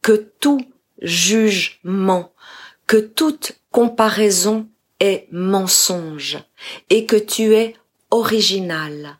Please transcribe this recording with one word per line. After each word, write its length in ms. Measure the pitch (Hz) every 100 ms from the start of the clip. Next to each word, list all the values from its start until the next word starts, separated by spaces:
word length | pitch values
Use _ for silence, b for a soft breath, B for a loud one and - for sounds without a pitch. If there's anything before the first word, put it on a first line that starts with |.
que 320 | - 214 214 _
tout 220 | 285 277 247 _ _ -
jugement, 1300 | 170 170 180 220 220 190 - - 175 190 190 185 175 _ B B B B -
que 100 | 220
toute 560 | 214 - 311 294 - - _
comparaison 960 | - 233 233 220 208 214 190 202 220 220 _ _ _
est 260 | 202 190 -
mensonge 1040 | 170 185 196 185 - - 180 160 151 139 151 - _ B B _
et 160 | 214
que 120 | 220 214
tu 400 | 214 - 220 220
es 180 | 226 - _ _ _
original 1040 | 233 208 220 208 190 180 160 156 147 147 143